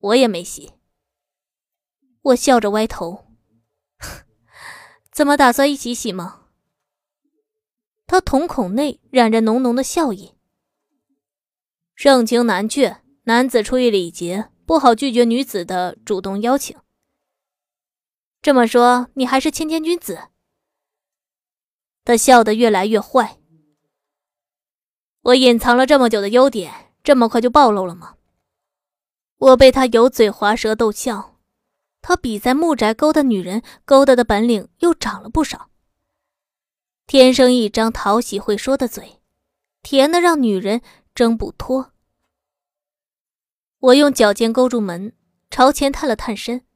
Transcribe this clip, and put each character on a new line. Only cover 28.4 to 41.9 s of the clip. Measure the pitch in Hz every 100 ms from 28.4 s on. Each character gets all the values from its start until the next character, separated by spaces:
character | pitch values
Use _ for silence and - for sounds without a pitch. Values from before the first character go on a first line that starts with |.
| _ _ _ _ _ _ _ _ _ _
我 | 269 254
被 | 262
他 | 254 262
油 | 233 240
嘴 | - 214
滑 | 196 208
舌 | 220 214 220
逗 | 220
笑， | 208 - 208 196 _ _ _ _ _ _ _
他 | - 254
比 | 240 208
在 | 247
木 | 262 339
宅 | 277 214
勾 | 220 302
搭 | 311
女 | 285 208
人 | 175 202 - -
勾 | - 269 277
搭 | 254
的 |
本 | 233 208 233
领 | 220 - _
又 | 349
长 | 330 - -
了 | -
不 | 311
少。 | 302 - - _ _ _ _ _ _ _ _ _ _ _ _ _ _
天 | 277 254
生 | 254 254
一 | 254 214
张 | 220 220
讨 | 226 - 214
喜 | 240 196
会 | - 208
说 | - 269
的 | 247
嘴， | - - _ _ _ _ _ _ _
甜 | - 277 277
得 | 349
让 | 349 320
女 | 240 196
人 | 196 226 _ _ _
挣 | - 233 226
不 | -
脱。 | - - 262 254